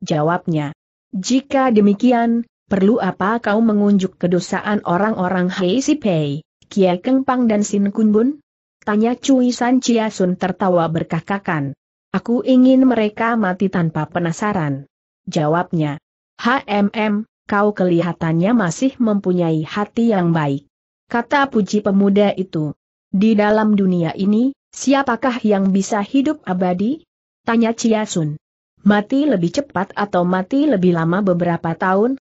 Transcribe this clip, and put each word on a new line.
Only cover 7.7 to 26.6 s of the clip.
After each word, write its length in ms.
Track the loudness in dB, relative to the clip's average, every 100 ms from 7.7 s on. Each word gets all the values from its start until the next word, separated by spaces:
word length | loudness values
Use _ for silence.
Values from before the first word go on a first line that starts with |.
| 0 0
Kun 240 | 2 2
Bun?" 260 | 4 2 -2 _ _ _ _ -4
tanya 320 | 0 0 -2
Cui 320 | 0 2 2
San. 320 | 0 0 0
Chia 260 | 2 0 0
Sun 240 | -2 -2 -2
tertawa 480 | -4 -2 0 2 0
berkakakan. 880 | -2 -4 -6 -4 -6 -4 -4 -4 -10 _ _ _
"Aku 320 | -6 -2 -2 2
ingin 400 | 4 6 6 4
mereka 480 | 2 0 -2 -2
mati 320 | 0 -2 0 -2
tanpa 400 | 0 -2 -2 -4
penasaran," 800 | -4 -4 -2 -4 -2 -2 -4 -10 _ _ _ -8
jawabnya. 720 | -4 0 0 0 -2 -2 -4 _ _ _ -8
"H 240 | -2 -2 -2
M 240 | 0 0
M, 320 | -2 -4 -4 -6 _ -4
kau 240 | 0 0
kelihatannya 800 | 0 0 0 0 -4 -2 0 2
masih 400 | 0 0 -2 -4 0
mempunyai 640 | -2 0 0 0 0 -2 -4
hati 480 | -6 -6 -2 0
yang 160 | 2 2
baik," 400 | 0 0 -4 -8 _ _ _ -8
kata 400 | -6 -2 -2 0
puji 320 | 0 0 0
pemuda 480 | 0 2 2 2 2 0
itu. 400 | -4 -4 -4 -6 _ _ _
"Di 240 | 0 2
dalam 400 | 4 2 2 2
dunia 400 | 2 2 0 -2
ini, 400 | -2 0 2 0 -4 _
siapakah 720 | -8 0 0 0 -2 -2 -2
yang 320 | 0 2 2
bisa 240 | 0 0 -4 -2
hidup 400 | 0 0 -2 -4
abadi?" 560 | -2